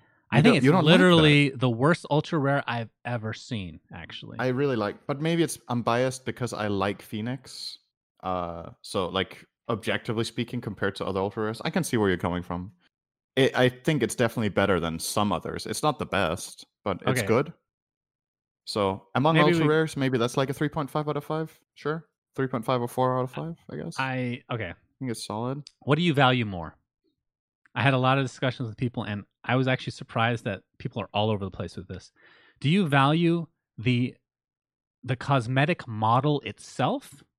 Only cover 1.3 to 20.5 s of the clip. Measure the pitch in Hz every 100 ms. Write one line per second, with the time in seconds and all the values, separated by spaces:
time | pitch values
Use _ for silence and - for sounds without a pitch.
1.3 | 147 143 117 131 113 143 170 - 147 -
2.3 | 165 139 143 - 120 113 _ 120 120 110
3.3 | 113 - 113 90 76 - 143 - - 107
4.3 | 113 127 127 143 117 104 - - 139 160
5.3 | 170 151 - - 120 117 117 131 123 -
6.3 | 110 120 110 107 101 98 95 - 107 113
7.3 | 131 - - - - _ _ _ _ 92
8.3 | 90 87 85 82 - - 104 87 95 92
9.3 | - - _ - 110 110 104 - 110 110
10.3 | - 117 120 120 95 101 - 95 95 101
11.3 | 113 107 113 160 185 151 117 101 87 90
12.3 | 87 87 87 95 - _ _ _ _ _
13.3 | - 131 - 127 123 - 151 110 - 113
14.3 | - 107 92 98 90 82 80 - - 104
15.3 | 82 - 82 - 107 151 - - - 85
16.3 | 82 - - - _ 101 87 - 127 101
17.3 | 113 151 - _ _ _ _ _ _ _
18.3 | _ _ _ - 110 98 98 _ 123 147
19.3 | 160 175 170 151 156 156 139 135 127 120
20.3 | - 135